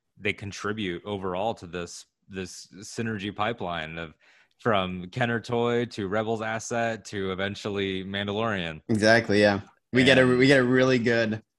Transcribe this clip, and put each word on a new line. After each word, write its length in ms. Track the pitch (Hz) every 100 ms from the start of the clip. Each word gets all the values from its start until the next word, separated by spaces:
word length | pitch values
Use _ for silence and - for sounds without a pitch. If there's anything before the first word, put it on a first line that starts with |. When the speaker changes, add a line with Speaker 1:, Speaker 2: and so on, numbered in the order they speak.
| _ _
Speaker 1:
they 140 | 101
contribute 720 | 95 101 - 101 107 95 85
overall 480 | 101 101 95 90 110
to 120 | 110 90
this, 400 | 87 87 - - _ _
this 400 | 95 90 - - 90
synergy 540 | 110 - 113 107 101
pipeline 640 | 98 104 117 90 85 78 82
of, 160 | 82 - _ _ _ _
from 480 | 123 101 92 90 90
Kenner 300 | 127 120 117
toy 440 | - 120 120 120 117
to 200 | - 98
Rebels 340 | 107 110 113
asset 640 | 110 110 - 117 117 113 -
to 260 | 104 95
eventually 720 | 92 98 101 110 101 98 95
Mandalorian. 760 | 95 101 101 101 113 98 85 80 -
Speaker 2:
Exactly, 520 | 110 107 117 117 101
yeah. 200 | 104 98 - _ _
We 120 | 123
get 140 | 131 131
a, 40 |
Speaker 1:
And 160 | 127 123
Speaker 2:
we 80 | 135
get 140 | 139
a 40 |
really 340 | 123 127 131 131
good, 440 | 117 117 113 107 -